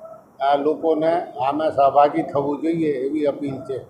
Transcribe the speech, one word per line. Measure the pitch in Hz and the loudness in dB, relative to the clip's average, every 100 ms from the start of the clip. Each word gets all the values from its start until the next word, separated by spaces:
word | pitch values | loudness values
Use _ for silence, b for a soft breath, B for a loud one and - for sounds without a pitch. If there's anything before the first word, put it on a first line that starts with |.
| - - - - | -20 -20 -20 -4
આ | 139 143 | 0 2
લોકોને | 147 147 160 156 160 170 | 0 0 0 0 2 0
આમાં | 185 - 131 147 156 | -2 -4 -2 0 0
સહભાગી | 135 139 139 147 160 | 2 4 6 6 4
થવું | 147 143 143 143 | -2 -2 -2 -2
જોઈએ | 160 170 156 | -2 0 0
એવી | 135 135 151 147 | -2 -2 -2 -2
અપીલ | 131 143 135 | -2 -6 -8
છે. | - 127 | -8 -10